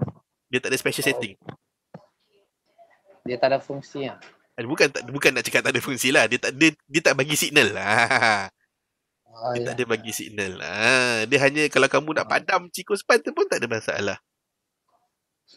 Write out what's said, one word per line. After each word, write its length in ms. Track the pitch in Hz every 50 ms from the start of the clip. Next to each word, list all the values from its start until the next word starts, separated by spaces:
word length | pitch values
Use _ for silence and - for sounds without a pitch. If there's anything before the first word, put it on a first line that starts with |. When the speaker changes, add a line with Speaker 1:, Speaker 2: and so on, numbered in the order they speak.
| - - - - _ _ _ _ _ _
Speaker 1:
Dia 80 | 123 123
tak 160 | - - -
ada 20 |
special 260 | - - 135 - - -
Speaker 2:
Oh. 40 | 147
Speaker 1:
setting. 240 | 131 127 117 98 98 _ _ - - - _ _ _ _ _ _ - - _ _ _ _ _ _ 403 403 _ _ _ _ _ _ _ _ - _ _ _ _ _ _ _ _
Speaker 2:
Dia 160 | 123 123 123
tak 140 | 135 131 135
ada 40 | 135 -
fungsi, 420 | - 139 139 - - - 143 135
ah. 140 | 117 - - - - - _ _ _ _
Speaker 1:
Eh, 80 | 123 117
bukan 240 | 120 160 - 160
tak, 160 | 143 - - 120 123
bukan 260 | 135 139 - 147 131
nak 80 | 120 -
cakap 220 | - - 123 113
tak 80 | 143 131
ada 60 | 120 -
fungsi 300 | 147 131 113 - 127 143
lah. 160 | 147 117 107
Dia 80 | 123 120
tak, 160 | - 117 135
dia, 160 | 135 160 160 151 - _
dia 160 | _ 135 170
tak 140 | - 143 135
bagi 180 | 135 135 151 147 -
signal. 360 | 180 156 147 151 120 98 -
<laughs> 40 | 95
Ah. 680 | 95 101 107 120 117 113 135 120 120 113 104 98 98 95 - _ _ _ _ _ _ _ _ _ _ _ _ _ _ _ 113
Speaker 2:
Oh, 160 | 113 117 123
Speaker 1:
Dia 80 | 120 120
Speaker 2:
ya. 60 | 120
Speaker 1:
tak 60 | 123 113
ada 100 | 120 123 117
bagi 240 | 113 110 110 113 107
signal. 480 | - - - 107 104 98 95 92 - -
Ah, 640 | 80 95 104 110 120 131 127 123 123 117 110 110
dia 160 | 117 139 131 139
hanya 240 | 135 143 151 151
kalau 240 | 143 - 139 135 135
kamu 240 | - 139 151 156 156
nak 140 | - - -
Speaker 2:
Ah. 100 | 160 160
Speaker 1:
padam 320 | 160 - 196 180 175 170
Chico 240 | - 185 180 - 202
Span 240 | - - - 240 240
tu 160 | - - 302
pun 80 | 349 403 381
tak 80 | - -
ada 80 | 117
masalah. 500 | 117 113 110 - - - - 101 101 95 - _ _ _ _ _ _ _ _ _ _ _ _ _ _ _ _ _ _ _ _ _ _ _ _ _ _ _